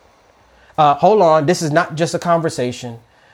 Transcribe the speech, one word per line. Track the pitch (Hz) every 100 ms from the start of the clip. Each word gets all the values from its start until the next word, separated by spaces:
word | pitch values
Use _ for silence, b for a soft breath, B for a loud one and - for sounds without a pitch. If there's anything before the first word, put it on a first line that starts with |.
| _ _ _ _ b b b -
Uh, | 147
hold | 143 180 214
on, | 165 156 147
this | 175
is | 160
not | 156 170
just | 160 165
a | 170
conversation. | 175 170 160 151 123 123 123 117 _ b b